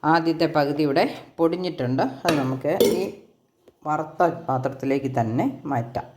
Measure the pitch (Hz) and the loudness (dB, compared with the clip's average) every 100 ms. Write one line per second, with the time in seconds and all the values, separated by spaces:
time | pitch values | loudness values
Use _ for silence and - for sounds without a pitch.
0 | 151 165 165 160 165 151 143 147 151 139 | 4 2 2 0 2 2 0 2 2 4
1 | 233 - - - 165 180 180 156 123 131 | 2 -2 -16 0 0 2 -4 -4 -2 0
2 | 233 - 175 156 131 131 147 - - - | 0 -2 0 0 0 -2 -2 2 2 2
3 | 202 - - _ _ _ _ _ 156 151 | -2 -8 -20 _ _ _ _ _ -4 -4
4 | 156 - 170 170 - 131 131 - 135 139 | -4 0 0 0 -2 -2 -2 -4 -2 0
5 | 135 127 113 120 247 - - 135 120 - | 0 0 0 0 -2 -4 -4 -4 -4 -8
6 | - | -8